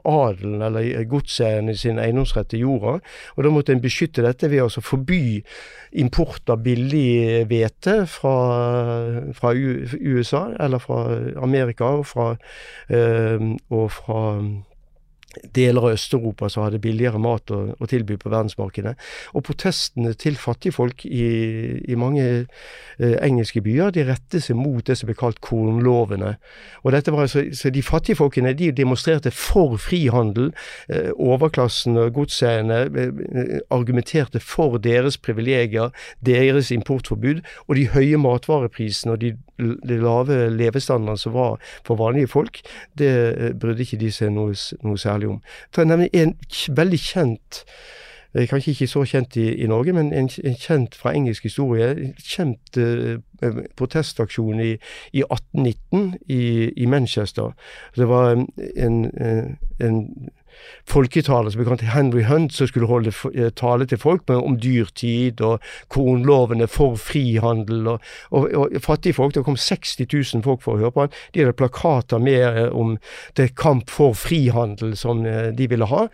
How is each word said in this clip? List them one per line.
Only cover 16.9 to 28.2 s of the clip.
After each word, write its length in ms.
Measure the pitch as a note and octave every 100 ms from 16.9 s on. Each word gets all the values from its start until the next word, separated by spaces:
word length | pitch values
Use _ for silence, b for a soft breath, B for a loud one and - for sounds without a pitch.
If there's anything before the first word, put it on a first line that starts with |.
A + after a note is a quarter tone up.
| A2 B2 G#2+
mat 320 | A#2 A2+ -
å, 240 | G2+ G2+
å 140 | - A#2
tilby 300 | B2+ G2+ G2+
på 80 | A2
verdensmarkedet. 640 | A2 G#2+ - G2+ - G#2 C3 B B B
Og 80 | - C3+
protestene 640 | - F#3+ - - - A#2 A2
til 160 | D#3 C#3+
fattigfolk 640 | - A#2 F#3 - B2 B2+ -
i, 180 | B2+ A#2 A2+ A2 A2 A#2+ B2 -
i 60 | A#2+
mange, 460 | B2+ C#3+ B2+ A#2+ B2+ B B B B B
eh, 160 | A#2+ A#2
engelske 400 | C#3+ B2 A2 A#2+ G#2
byer, 260 | B2+ G3 F3
de 100 | C3
rettet 380 | B2+ - F3 -
seg 140 | A#2
mot 260 | C#3+ B2 A#2+
det 120 | B2+
som 100 | A2
ble 80 | G#2+
kalt 240 | A#2+ A2
kornlovene. 920 | - A2+ A2 A2+ B2 A#2+ G#2+ G2 G2 G#2+ B B B B
Og 100 | C3
dette 200 | C#3 C#3+
var 120 | D3 C#3
altså, 220 | C#3+ D#3 C3+
så 160 | C#3
de 120 | C3 -
fattige 340 | E3 -
folkene, 340 | E3